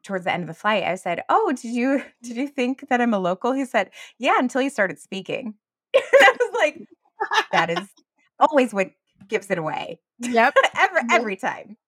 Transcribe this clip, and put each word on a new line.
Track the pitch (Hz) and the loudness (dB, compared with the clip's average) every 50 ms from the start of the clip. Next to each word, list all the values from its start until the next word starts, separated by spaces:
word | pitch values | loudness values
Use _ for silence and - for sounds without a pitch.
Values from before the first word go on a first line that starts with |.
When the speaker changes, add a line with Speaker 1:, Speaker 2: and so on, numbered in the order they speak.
| - | -8
Speaker 1:
towards | - 196 185 175 | -6 -8 -4 -2
the | 185 - | -2 -4
end | 175 170 | -4 -6
of | |
the | 156 165 | -8 -10
flight, | - - 208 214 196 - | -4 -2 0 0 0 0
I | - 175 | -2 -4
said, | 190 - 185 170 160 - - | -4 -4 -6 -6 -6 -2 0
"Oh, | 320 403 440 370 277 | 0 2 2 0 -2
did | 240 - 226 240 | -4 -6 -6 -4
you, | 240 240 269 277 254 - - _ | -2 0 0 0 0 -2 -6 _
<laughs> | _ 233 | _ -14
did | 240 233 | -10 -6
you | 233 285 | -6 -6
think | 277 _ - 247 247 269 - 285 _ | -6 _ -4 -2 -2 -4 -6 -2 _
that | 254 240 | 0 2
I'm | 240 233 214 | 2 2 0
a | 196 | 0
local?" | 185 175 185 185 - 240 262 | 0 -2 -2 -2 -2 -2 -2
He | 269 277 | -2 -4
said, | 247 - 220 190 - - - - - _ _ | 0 0 -2 -2 -2 -8 -20 -20 -20 _ _
"Yeah, | 233 294 403 415 | 0 0 2 2
until | 269 247 - 262 | 0 0 0 -2
you | 262 277 | -2 -2
started | - - 202 180 - - | 0 -2 -2 -2 -2 -10
speaking." | - _ 202 190 175 - - - - 214 214 _ _ _ _ | -12 _ -10 -10 -6 -6 -8 -8 -8 -12 -14 _ _ _ _
<laughs> | _ _ _ - | _ _ _ 0
I | 554 - - - 554 - 554 480 - | 0 2 6 6 8 8 6 6 4
was | 494 427 381 480 | -4 -2 0 -2
like, | 330 302 302 - 208 _ _ _ _ _ _ _ - - 415 427 427 - | -2 -2 -2 -8 -20 _ _ _ _ _ _ _ -6 -2 -2 -2 -2 0
"That | - 170 165 165 | 0 0 0 0
is | 170 180 202 - _ _ _ _ _ | -4 -6 -6 -10 _ _ _ _ _
Speaker 2:
<laughs> | _ _ _ _ - | _ _ _ _ 2
Speaker 1:
always | - 302 311 277 254 220 214 | 2 4 4 2 2 2 0
what | 196 190 190 _ _ _ _ _ _ - | -2 -4 -4 _ _ _ _ _ _ -10
gives | _ 226 190 190 - | _ -4 -4 -2 -2
it | 190 175 | -4 -2
away." | 156 156 - - - - 170 _ _ _ _ _ | -2 -6 -6 -6 -8 -10 -12 _ _ _ _ _
Speaker 2:
Yep. | 240 240 247 226 226 277 - 539 - | -6 0 2 4 4 6 6 4 2
Speaker 1:
<laughs> | 302 - | 4 2
Every, | 294 359 381 381 320 | 0 0 2 2 -2
Speaker 2:
Yep. | 254 233 - - | 0 2 0 0
Speaker 1:
every | 240 214 190 | 0 -2 -6
time. | - - 180 135 - - - 214 _ _ | -4 -6 -6 -6 -6 -14 -20 -20 _ _